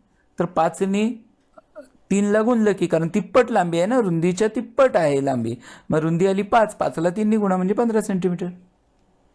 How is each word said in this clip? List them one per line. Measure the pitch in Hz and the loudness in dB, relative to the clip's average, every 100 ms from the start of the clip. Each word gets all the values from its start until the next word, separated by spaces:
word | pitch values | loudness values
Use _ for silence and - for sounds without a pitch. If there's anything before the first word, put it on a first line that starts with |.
| _ _ _ - | _ _ _ -6
तर | 175 | -4
पाचनी | 165 165 170 190 196 226 - - _ _ - _ 311 - _ - | 0 0 0 -2 0 -2 -4 -14 _ _ -20 _ -20 -20 _ -2
तीनला | 196 202 214 | 0 2 2
गुणलं | 220 233 208 | 2 2 2
की, | 190 170 | 0 0
कारण | 160 165 | 0 0
तिप्पट | 214 208 254 240 | -2 0 2 2
लांबी | 214 175 170 | 0 0 0
आहे | 190 | 0
ना, | 254 | 0
रुंदीच्या | 196 165 175 180 214 | 0 0 0 0 -2
तिप्पट | 254 - - 262 254 | -2 -4 2 2 2
आहे | 156 139 | 2 0
लांबी, | 139 127 113 127 - - - | 0 -2 -4 -8 -14 -14 -4
मग | 156 | 0
रुंदी | 160 165 196 | 0 2 0
आली | 190 | 0
पाच, | 202 233 214 - | 0 2 2 -2
पाचला | 147 160 175 | -4 -2 -2
तीननी | 185 214 220 | -2 0 0
गुणा | 202 185 | 0 0
म्हणजे | 185 | 0
पंधरा | 208 233 214 | 0 0 0
सेंटीमीटर, | 208 185 185 175 180 - _ _ _ _ _ _ _ | -2 -2 -2 -4 -8 -12 _ _ _ _ _ _ _